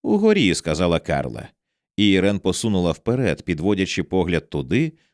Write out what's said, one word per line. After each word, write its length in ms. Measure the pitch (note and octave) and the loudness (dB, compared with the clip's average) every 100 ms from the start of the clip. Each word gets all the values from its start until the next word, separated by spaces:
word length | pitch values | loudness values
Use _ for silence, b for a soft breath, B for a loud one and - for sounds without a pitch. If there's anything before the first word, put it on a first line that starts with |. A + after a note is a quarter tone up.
«Угорі», 520 | - G#3 A3 G#3 G2+ | -2 2 2 4 2
сказала 460 | D#2 D#2+ D#2 F2+ E2 | 0 -2 0 0 0
Карла. 480 | - C#2+ B1+ A1 - _ _ _ _ - | -2 -4 -4 -10 -16 _ _ _ _ 0
І 140 | G#2 | 4
Ірен 280 | F#2+ G2 G2+ | 4 2 0
посунула 540 | F#2+ - A2+ F#2+ F2 | -2 -2 0 0 0
вперед, 500 | D#2 A2 B2+ G#2+ D2 | -2 -2 -2 -2 -4
підводячи 600 | - D2+ F#2 F#2+ F#2 - | -4 -2 0 0 -2 -4
погляд 480 | D#2+ F#2+ F2 E2+ - | -2 -2 0 -2 -4
туди, 420 | D2 F#2 C3 D#3+ - b | -6 -2 -2 -2 -6 b